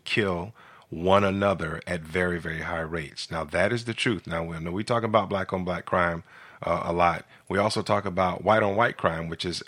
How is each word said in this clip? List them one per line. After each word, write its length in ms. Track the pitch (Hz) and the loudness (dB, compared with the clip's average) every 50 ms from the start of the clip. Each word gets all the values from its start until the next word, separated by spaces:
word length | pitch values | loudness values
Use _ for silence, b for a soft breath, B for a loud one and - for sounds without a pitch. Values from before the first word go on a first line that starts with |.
| - | -6
kill 480 | - - 120 104 95 90 85 90 110 B B B B B B B B | -2 0 0 2 0 0 -2 -6 -8 B B B B B B B B
one 340 | - 78 87 92 95 101 101 | -8 -2 4 4 6 6 6
another 560 | 98 98 98 101 101 95 80 85 80 80 80 - | 4 2 2 2 2 2 0 -2 -6 -6 -8 -6
at 160 | - 90 82 | -6 -6 -6
very, 360 | 78 78 - 92 90 90 87 82 | -6 -4 -2 0 0 0 0 -2
very 220 | 82 82 80 80 | -4 -6 -6 -6
high 200 | 80 85 87 82 | -6 -6 -6 -6
rates. 500 | 82 78 85 82 76 71 - - - - | -4 -4 -6 -6 -8 -8 -10 -12 -10 -8
Now, 120 | 85 82 | -6 -6
that 300 | 78 73 85 87 92 104 | -6 -2 0 2 2 2
is 140 | 120 117 117 | 0 -2 -4
the 80 | 117 113 | -6 -4
truth. 320 | - - 127 107 82 - | -2 0 0 0 -2 -4
Now, 180 | 85 85 82 82 | -6 -4 -4 -4
we 160 | 82 85 80 | -6 -6 -6
know 100 | 82 85 | -6 -4
we 140 | 87 104 110 | -4 -4 -2
talk 180 | - 120 117 | 0 0 0
about 280 | 113 110 110 110 98 92 | 2 4 4 4 4 2
black 240 | 98 95 92 - 98 | 0 -2 -2 -2 -2
on 100 | 92 90 | -2 -2
black 220 | 90 87 82 - | -2 -4 -4 -2
crime, 380 | - 98 92 87 85 85 82 B B B B B B B B | 0 2 2 4 2 0 -4 B B B B B B B B
uh, 200 | - - 85 82 - | -4 -2 -2 0 0
a 80 | 87 | 0
lot. 320 | 85 87 87 85 85 82 - b b b b - | 2 4 4 4 2 0 -6 b b b b -2
We 100 | 92 101 | 0 2
also 220 | 98 - - 113 | 2 2 0 -2
talk 240 | 92 - 104 104 101 | 0 0 0 0 0
about 400 | 98 87 92 92 90 87 - - | 0 0 0 0 0 0 0 2
white 180 | 101 110 110 | 4 4 4
on 140 | 107 98 98 | 4 2 2
white 220 | 110 120 127 - - | 2 2 2 2 0
crime, 300 | - 87 82 82 82 82 | 0 0 0 -2 -4 -6
which 180 | 82 - - | -6 -6 -4
is, 140 | 90 80 - - | -4 -6 -6 -8